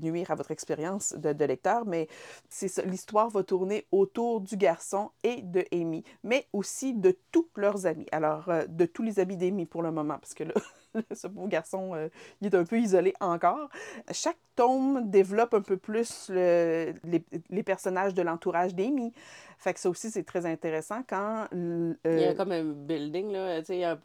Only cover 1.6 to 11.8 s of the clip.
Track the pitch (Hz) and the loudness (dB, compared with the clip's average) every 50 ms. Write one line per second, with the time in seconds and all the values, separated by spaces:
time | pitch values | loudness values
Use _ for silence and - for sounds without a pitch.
1.6 | - 185 208 240 233 202 170 165 156 - - - - - - - _ - - - | 2 2 2 2 0 -2 -2 -2 -2 -4 -8 -18 -20 -20 -20 -20 _ -16 -10 -6
2.6 | 202 185 - - 175 185 185 185 - - 214 208 220 233 214 196 185 - 190 180 | -6 -4 -4 -2 -4 -4 -4 -6 -6 0 2 2 2 2 0 -2 0 0 0 0
3.6 | 185 190 208 - - - - 196 196 190 - 233 240 240 233 220 190 - 220 190 | 0 0 -2 -4 -2 2 4 4 4 2 2 -2 -2 0 -2 -2 -4 -6 -2 2
4.6 | 196 175 165 - - - - 196 214 - _ _ - 226 247 - 208 180 175 185 | 2 2 2 2 -2 -6 -4 -4 -4 -6 _ _ -2 -2 -2 -2 -4 -2 0 0
5.6 | - - - 175 170 165 160 165 - - - _ - 196 240 277 - _ - 202 | 0 0 0 -2 0 -2 -4 -4 -8 -12 -16 _ -2 0 0 0 0 _ -4 -4
6.6 | 190 - - - 262 269 247 214 185 185 185 - _ _ - 330 339 - - 208 | -4 -4 -6 -4 -4 -2 0 4 4 4 4 4 _ _ 0 0 0 0 -2 0
7.6 | 202 202 208 202 185 170 160 - - - - 160 156 151 156 156 160 180 170 165 | 0 0 2 2 0 -2 -2 -2 -6 -4 -2 0 0 0 0 -2 -2 -2 0 0
8.6 | - - 165 165 175 170 - - 226 226 208 196 180 180 202 170 185 180 202 196 | 0 0 2 2 2 2 0 -2 -4 -2 0 0 0 0 0 -2 0 0 0 -2
9.6 | 165 - - 170 170 165 165 160 147 151 147 - - - - - 156 156 - 208 | -4 -4 -4 -4 -2 -2 -2 -2 -2 -4 -4 -6 -10 -12 -10 -8 -4 -2 -2 -2
10.6 | - - - _ _ _ - 220 220 - 202 - - 180 202 180 180 202 175 156 | -2 -4 -14 _ _ _ -6 -6 -6 -6 -8 -10 -10 -12 -10 -8 -6 -2 -2 -2
11.6 | 165 - - 190 | -2 -4 -6 -6